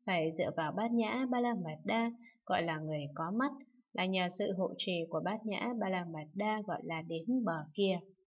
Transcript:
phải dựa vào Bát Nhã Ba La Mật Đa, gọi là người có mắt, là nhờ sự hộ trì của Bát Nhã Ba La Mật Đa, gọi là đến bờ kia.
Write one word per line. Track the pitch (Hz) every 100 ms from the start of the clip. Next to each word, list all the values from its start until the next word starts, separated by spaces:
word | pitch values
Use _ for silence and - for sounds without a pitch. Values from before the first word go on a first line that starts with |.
| -
phải | 180 160
dựa | 156 - -
vào | 156
Bát | 170 233
Nhã | 233 214 233 254
Ba | 247
La | 240
Mật | 220 165 156
Đa, | 202 226 233 233 - - -
gọi | 185
là | 165 156
người | 156 151 139
có | 151 165 220
mắt, | 277 277 - - _
là | -
nhờ | 185 190 180
sự | 180 202 190
hộ | 180 -
trì | - 175 165
của | 165
Bát | 175 220 220
Nhã | 196 240 233
Ba | 196
La | 185
Mật | 170 160 151
Đa, | 185 208 214 202
gọi | 165
là | 165 165
đến | 165 165 165 254
bờ | 202 165 151
kia. | - 196 185 - -